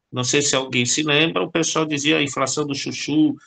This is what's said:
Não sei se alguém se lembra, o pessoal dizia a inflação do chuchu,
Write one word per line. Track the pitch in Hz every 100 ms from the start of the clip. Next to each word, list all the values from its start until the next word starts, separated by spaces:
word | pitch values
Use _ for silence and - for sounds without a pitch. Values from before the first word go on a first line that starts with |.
| _
Não | 127
sei | 123 147
se | 143 135
alguém | 131 123 120
se | -
lembra, | 151 147 160 180
o | 175
pessoal | 165 156 160
dizia | 156 147 143 156
a |
inflação | 147 - 131 - 147
do |
chuchu, | 139 131 123 - 151 151 131